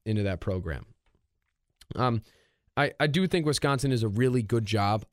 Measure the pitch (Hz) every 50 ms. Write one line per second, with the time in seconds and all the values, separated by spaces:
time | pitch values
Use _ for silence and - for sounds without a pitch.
0 | - 110 107 104 101 98 92 85 - 107 92 92 82 82 71 55 - - - _
1 | _ _ _ _ _ _ _ _ _ _ _ _ _ _ _ _ - - - -
2 | 127 123 117 107 - - _ _ _ _ _ _ _ _ - 135 143 139 - -
3 | 151 151 135 185 190 175 - 180 151 151 139 - - 143 139 127 131 139 127 113
4 | 113 107 98 110 127 127 123 127 110 98 120 117 110 98 110 104 101 101 110 107
5 | - -